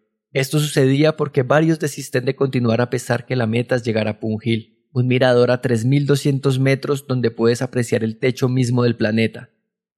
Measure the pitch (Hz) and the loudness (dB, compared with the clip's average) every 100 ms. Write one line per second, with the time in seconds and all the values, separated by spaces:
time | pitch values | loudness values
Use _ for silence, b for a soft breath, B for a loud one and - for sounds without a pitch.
0 | _ _ _ 139 131 151 151 151 131 139 | _ _ _ -6 -2 -2 0 2 2 4
1 | 151 156 139 139 123 143 165 156 147 - | 2 0 -2 -2 2 2 2 0 -4 -8
2 | 131 131 123 135 139 131 120 113 123 123 | -6 -4 -4 -2 -2 0 0 0 -2 -4
3 | - 120 - 127 110 117 120 127 117 110 | -4 -4 -4 -4 -2 -2 0 -2 0 -2
4 | 107 107 113 107 113 113 - _ _ 127 | -2 -4 -6 -4 -2 -4 -4 _ _ -2
5 | 127 127 127 123 120 123 123 117 120 143 | 0 2 4 4 2 0 0 0 2 2
6 | 139 143 147 135 139 131 135 135 - 139 | 2 0 0 0 0 0 0 0 -2 -4
7 | - 127 117 - 113 120 127 127 117 117 | -4 -2 -2 0 0 0 -2 -4 -2 -2
8 | 113 110 131 120 131 127 120 123 120 113 | -2 -2 -2 0 0 0 0 2 0 0
9 | 110 110 110 - 127 _ _ _ _ | 0 0 0 -4 -18 _ _ _ _